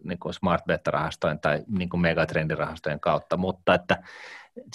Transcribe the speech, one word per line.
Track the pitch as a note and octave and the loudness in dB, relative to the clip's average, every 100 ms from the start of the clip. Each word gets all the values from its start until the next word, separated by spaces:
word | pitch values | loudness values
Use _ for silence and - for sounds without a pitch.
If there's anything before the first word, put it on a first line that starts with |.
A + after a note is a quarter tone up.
niinku, | F2 F2 - | -10 -8 -8
smart | F2+ F#2 E2+ - | -4 0 0 0
bet-rahastojen | D#2 - D2 D#2+ - E2+ D2+ | -2 0 -2 -2 -2 -2 0
tai, | D#2 D2 - | 0 0 -2
niinku, | F#2+ F2 F2 | -4 -2 2
megatrendirahastojen | E2+ E2 D#2 E2 D#2 D#2 D2 D#2+ D#2 D2 | 2 2 2 0 0 -2 -4 -4 -4 -2
kautta, | F2 D2+ - E2+ | 2 0 0 0
mutta | F#2 F#2 - | 0 0 4
että | F2+ - F#3 - - - - - - - | 4 4 0 -2 -18 -18 -18 -18 -20 0